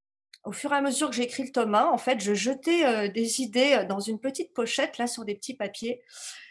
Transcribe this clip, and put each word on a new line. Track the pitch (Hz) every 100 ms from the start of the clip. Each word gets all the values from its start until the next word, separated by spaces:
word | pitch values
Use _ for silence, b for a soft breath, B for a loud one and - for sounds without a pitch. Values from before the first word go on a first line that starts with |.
| _ _ _ -
Au | 214
fur | - 285
et | 285
à |
mesure | 277 262 294
que | 226
j'écris | 240 -
le | -
tome | 247 220
un, | 208 320
en | 247
fait, | 254 240
je | 196 202
jetais, | 226 277 330 339 277
euh, | 220 202
des | 208 226 254
idées, | 233 233 277 262
euh, | 190
dans | 196
une | 202 220
petite | 269 269 339
pochette, | - 233 - 277 -
là, | 240
sur | 240 208
des |
petits | 202 - 254
papiers. | 202 - 226 247 B B B B B